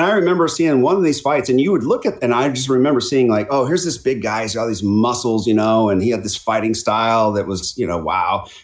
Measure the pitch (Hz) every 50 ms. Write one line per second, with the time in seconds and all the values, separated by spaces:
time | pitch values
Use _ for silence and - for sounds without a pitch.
0 | 165 190 214 208 175 175 185 180 170 156 - - 165 160 147 131 123 147 185 196
1 | 180 160 139 - - 139 151 143 - - 127 127 143 190 202 156 113 143 233 247
2 | - 214 - - - 120 120 120 135 143 131 123 131 131 131 127 131 147 143 123
3 | 113 - 143 135 127 120 110 107 101 - 139 139 127 131 165 180 175 170 139 -
4 | - - 131 113 104 107 107 110 113 107 98 113 113 117 110 92 101 101 101 107
5 | 113 120 120 120 - 120 113 113 95 113 110 107 107 110 110 110 113 104 98 92
6 | 95 120 117 113 107 104 - - - - 110 110 107 113 110 110 - - 107 110
7 | 113 113 113 113 110 107 104 101 98 - 98 92 87 - - - 117 82 85 85
8 | 80 78 87 92 87 87 95 101 98 - - -